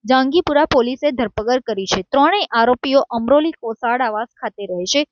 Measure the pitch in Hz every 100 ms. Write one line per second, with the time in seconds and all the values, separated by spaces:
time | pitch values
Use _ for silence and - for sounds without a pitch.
0 | 214 262 262 320 349 285 311 294 240 262
1 | 294 254 214 - 220 262 240 196 190 190
2 | 185 269 294 403 - 233 233 247 277 262
3 | - 233 226 285 320 - 233 226 240 247
4 | 247 214 233 _ 226 - 196 180 185 285
5 | 302